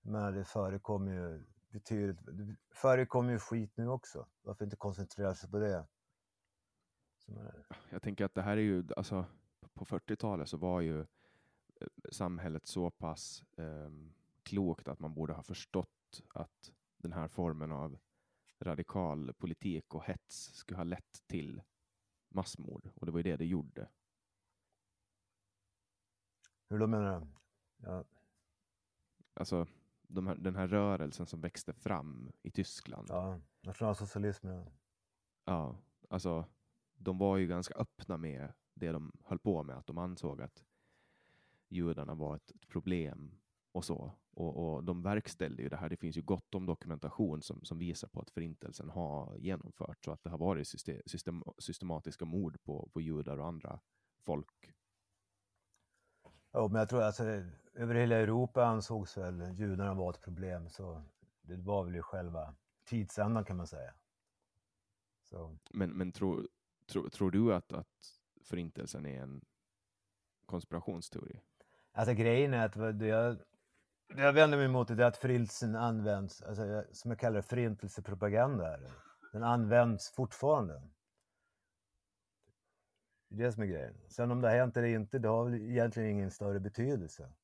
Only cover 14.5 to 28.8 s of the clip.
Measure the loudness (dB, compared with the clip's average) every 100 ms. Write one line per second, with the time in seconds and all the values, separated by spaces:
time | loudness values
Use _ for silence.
14.5 | 2 2 0 -6 -6 -6 -4 -4 -6 -8
15.5 | -12 -4 -4 -4 _ _ -20 -12 -10 -10
16.5 | _ -20 _ _ _ -8 -4 -4 0 0
17.5 | 0 -4 -4 -6 -10 _ _ _ _ _
18.5 | _ -6 -4 -4 -2 0 -2 -6 -6 -8
19.5 | -4 -4 -4 -6 -8 -6 -8 _ -16 -14
20.5 | -16 -12 -6 -4 -4 -8 -20 _ -6 -6
21.5 | -10 -16 _ _ _ _ _ _ -4 -4
22.5 | -8 -12 -12 -14 -8 -4 0 0 0 0
23.5 | 0 -2 -10 -14 _ _ _ _ _ _
24.5 | _ _ _ _ _ _ _ _ _ _
25.5 | _ _ _ _ _ _ _ _ _ -20
26.5 | _ _ 2 4 4 2 -2 -6 -16 _
27.5 | _ _ _ -8 -8 -8 _ _ _ _
28.5 | _ _ _